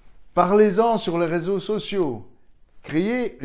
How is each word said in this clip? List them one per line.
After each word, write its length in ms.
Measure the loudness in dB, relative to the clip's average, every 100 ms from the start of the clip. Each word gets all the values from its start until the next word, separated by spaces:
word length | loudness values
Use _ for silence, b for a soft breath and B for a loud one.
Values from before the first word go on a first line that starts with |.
| b b -4
Parlez-en 640 | 0 4 6 6 4 2 0
sur 220 | -2 -2
les 80 | -2
réseaux 320 | -2 -2 -4
sociaux. 680 | -4 -6 -4 -4 -4 -6 -12 -20 -20 _ -20 -20
Créez 560 | -6 -2 -2 -2 -4 -6